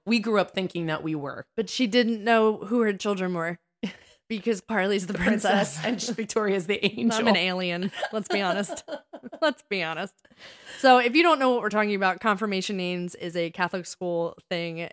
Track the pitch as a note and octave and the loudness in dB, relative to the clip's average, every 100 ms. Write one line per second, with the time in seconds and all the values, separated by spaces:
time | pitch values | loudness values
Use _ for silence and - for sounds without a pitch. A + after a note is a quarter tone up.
0 | - A#3 A3 G#3 F#3 - F#3 E3+ E3 D#3 | 0 0 2 0 0 -2 -4 -4 -4 -4
1 | D#3+ D#3 C#3 A#2+ - - G3 - B3 A#3+ | -4 -6 -6 -12 -12 -6 -6 0 2 2
2 | A#3 A3 G#3+ A3+ A3 G#3+ G3 A#3+ G#3+ G3 | 2 0 2 4 4 0 -2 0 2 0
3 | G#3 G3 F#3 F3 E3 F3 _ - F#3+ - | -2 -2 -2 -2 -4 -6 _ -10 -10 -10
4 | - _ - A3 A#3 G3 - A3 F#3+ G3 | -20 _ -8 -4 -2 -2 -2 -2 0 0
5 | F3+ F3+ F#3+ A3 G#3 G3+ G3+ D#3 F#3+ A#3+ | -2 0 2 2 2 2 2 -2 -4 -2
6 | - A3+ A3 A3+ G#3 G3 E3+ G3 G3+ G#3+ | -4 -6 -2 0 2 0 0 0 -2 0
7 | A#3 A3 A#3 F#3 F#3 F#3 F3+ F3 F#3+ - | 0 2 4 4 2 -2 -2 -2 -4 -6
8 | - G#3+ F#3+ E4+ F#3+ F#3 G3+ E4 - D4+ | -6 -6 -2 -2 0 0 -2 -8 -10 -12
9 | _ D#4 B3 - D#4 - - G3 D#3+ D#3+ | _ -18 -16 -2 0 0 -6 -4 -4 -4
10 | G3 _ _ _ - - - - C4+ B3 | -8 _ _ _ -20 -20 -18 2 8 8
11 | A#3+ C#4+ E4+ D4+ B3+ B3 G#3 G#3 G#3 G3 | 8 6 6 6 4 2 0 0 0 2
12 | F#3+ F3+ A3 F#3+ G#3+ F#3+ F#3+ G3 F3+ F3+ | 0 2 0 0 0 -2 -2 -4 -2 -4
13 | F3 - F3 F3 E3+ F3+ F3 F#3+ E3 - | -6 -6 -6 -4 -4 -2 -4 -4 -8 -8
14 | F3+ E3+ E3+ - - F3 E3+ E3 E3+ | -4 -2 -4 -6 -8 -6 -4 -6 -10